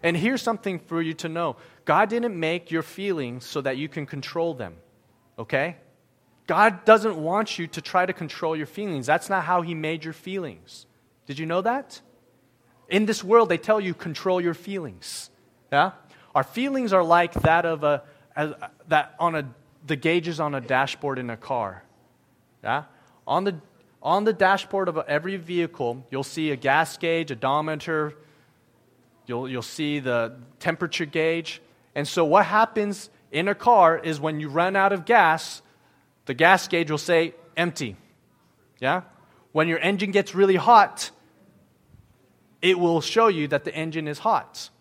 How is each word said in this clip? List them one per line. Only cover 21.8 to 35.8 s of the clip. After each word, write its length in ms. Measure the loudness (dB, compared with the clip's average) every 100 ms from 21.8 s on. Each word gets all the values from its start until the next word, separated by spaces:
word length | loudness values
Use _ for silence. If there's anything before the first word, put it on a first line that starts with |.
| -20 _ _ _ _ _ _ _
Yeah? 220 | -6 -6 -6 _ _ _ -2
On 160 | -2
the, 160 | -2 -6 _ _ _ _
on 200 | -2 0
the 100 | 0
dashboard 540 | 2 2 2 0 -4 -2
of 80 | -4 -2
every 300 | -2 -2 -8
vehicle, 680 | -4 -2 -2 -4 -6 -6 -8
you'll 140 | -8
see 260 | -6 -4 -4
a 60 | -2
gas 420 | 2 2 2 -2
gauge, 340 | -2 -2 -4
odometer, 840 | -4 0 0 -2 -6 -4 -4 -4 -8 -20 _ _ _ _ _ _ _ _ _ -8
you'll, 200 | -8 -6
you'll 140 | -8
see 380 | -8 -6 -4 -4
the 380 | -2 -2 -2 -8 -20 _
temperature 460 | -6 -4 -4 -6 -4
gauge. 560 | -2 -2 -2 -6 -14 _ _ _
And 140 | -8 -4
so 180 | 0 4
what 220 | 6 4
happens 640 | 2 2 0 -4 -6 -14 _ _
in 160 | -4 -2
a 60 |
car 420 | 0 4 8 6 4
is 240 | -2 -4
when 200 | -4 -4
you 100 | -4
run 260 | 0 0 2
out 160 | 2
of 140 | 0 4
gas, 560 | 6 6 4 -2 -14 _ _